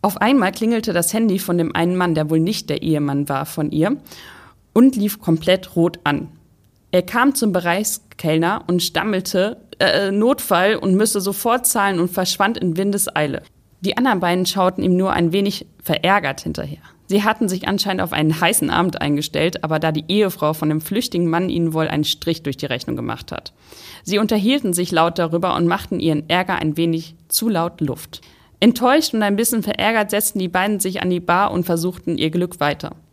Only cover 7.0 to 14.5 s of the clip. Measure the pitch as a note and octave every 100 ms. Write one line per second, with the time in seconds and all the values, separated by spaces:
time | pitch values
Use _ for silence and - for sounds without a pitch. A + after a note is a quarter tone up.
7 | F3+ A#3+ C4 C#4 A3 F3+ F3 F3+ G#3+ -
8 | _ - D#3+ D#3+ E3+ G#3 - F3+ - D#3+
9 | G#3 F#3+ - G3 G3+ A#3+ - - F#3+ -
10 | G3 G3+ A3+ C#4+ - F3 F#3+ F#3 G3 F#3
11 | G#3+ G#3 F#3+ G3 A#3 B3 B3 A#3 G3 F#3
12 | F3 F#3 F#3 - G3+ A3+ F#3 E3 G3 G3
13 | - - D3+ C3 - _ _ _ F#3 -
14 | C4 G3 F3 F3+ F3+